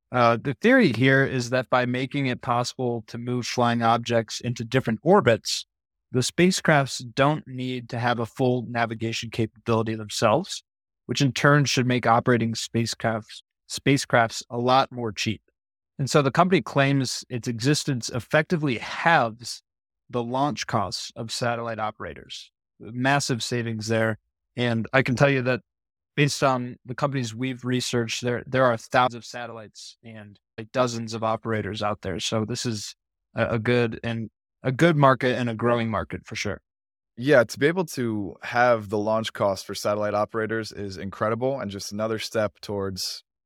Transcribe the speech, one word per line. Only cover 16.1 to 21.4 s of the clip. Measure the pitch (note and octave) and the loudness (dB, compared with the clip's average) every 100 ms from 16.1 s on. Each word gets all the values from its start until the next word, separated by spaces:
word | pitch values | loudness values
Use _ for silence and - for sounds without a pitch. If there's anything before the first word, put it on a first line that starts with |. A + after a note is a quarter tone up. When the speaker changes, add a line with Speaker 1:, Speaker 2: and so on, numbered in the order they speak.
| D#3+ | 2
Speaker 1:
the | C3+ | 4
company | C#3+ F3+ D#3+ | 4 4 4
claims | - C#3+ C#3 C#3 B2 - - | 2 2 2 2 0 -6 -8
its | B2 B2 | -8 -6
existence | A#2 B2+ D3+ - B2+ - | -2 0 0 0 -4 -4
effectively | B2+ - D3+ D#3+ E3+ D3 A2 | -8 0 0 2 -2 -2 -4
halves | - - E3+ E3 A#2 A2+ A#2 - _ _ _ _ _ | -6 -2 2 4 2 -4 -12 -14 _ _ _ _ _
the | B2 | -4
launch | A#2+ B2+ C#3+ A2 - | -2 0 0 -2 -2
costs | A#2 F#2 - - - | -2 -2 -6 -10 -12
of | A#2 | -8
satellite | - | -4